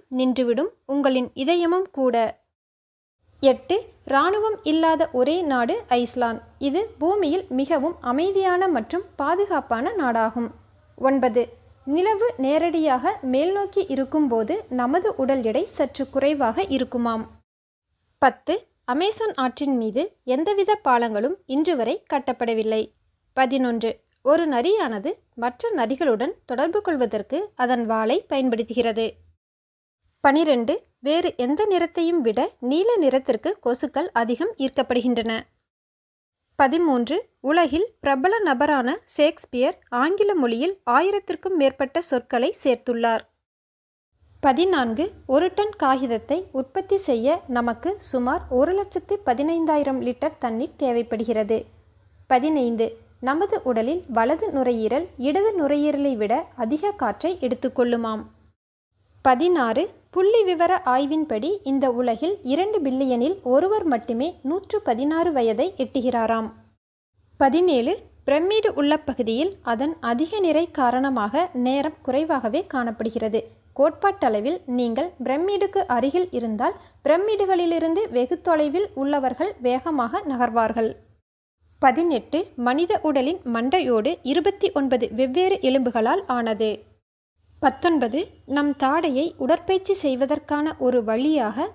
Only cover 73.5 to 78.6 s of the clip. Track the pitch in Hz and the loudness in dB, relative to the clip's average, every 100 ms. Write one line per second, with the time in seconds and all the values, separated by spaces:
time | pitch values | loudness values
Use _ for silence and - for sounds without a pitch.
73.5 | - _ - 294 311 403 392 269 208 226 | -14 _ 0 0 2 -2 0 0 0 -2
74.5 | 359 - 247 240 226 349 - 254 277 370 | -4 -4 -2 -2 -2 -4 -4 -4 -2 0
75.5 | 403 392 392 - 240 269 349 359 247 226 | 0 0 -2 0 0 0 0 -2 -4 -4
76.5 | 214 285 - - _ 285 330 415 415 381 | -2 -2 -4 -14 _ 2 2 2 0 2
77.5 | 370 339 330 320 330 427 240 254 349 359 | 2 2 0 0 0 0 -2 -2 -2 0
78.5 | 311 | 2